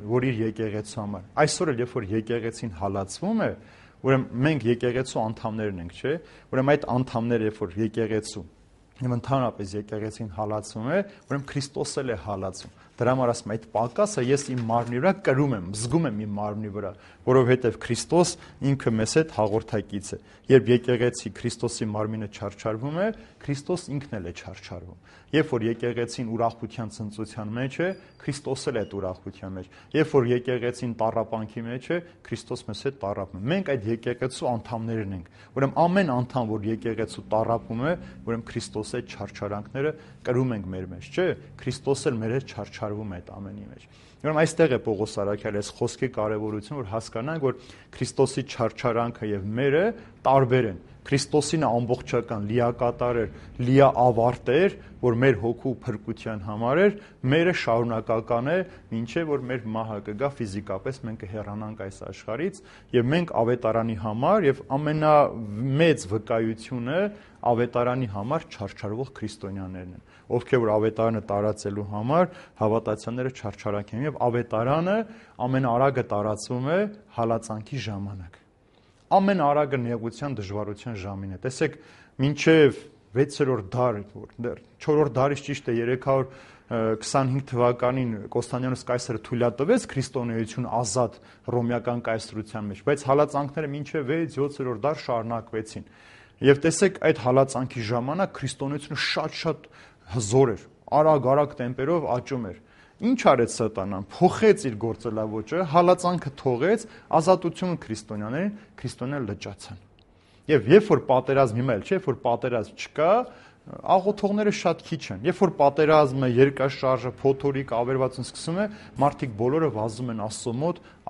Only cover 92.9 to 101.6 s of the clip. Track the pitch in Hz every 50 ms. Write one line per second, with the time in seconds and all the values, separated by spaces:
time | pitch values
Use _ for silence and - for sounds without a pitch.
92.9 | 147 147 143 131 139 143 147 147 143 143 143 135 - 160 156 143 139 147 143 -
93.9 | - 160 135 123 156 165 165 139 - 131 139 143 143 - 131 127 117 104 107 143
94.9 | 156 - - - 123 113 113 117 117 113 - - - 110 110 - - 101 - -
95.9 | - - - - - - - - _ - 120 135 143 139 160 165 160 - 202 190
96.9 | 190 - - 156 151 - 117 127 123 135 135 135 - 120 131 127 - 123 113 104
97.9 | 123 120 120 135 156 185 196 185 - - 135 131 - - 139 139 147 143 - -
98.9 | 147 - - - - 170 151 160 - - - 165 151 - - - - - - -
99.9 | - _ _ - 98 123 107 98 117 131 139 120 101 - - - - _ _ -
100.9 | - 143 151 156 156 147 120 127 135 147 147 - - -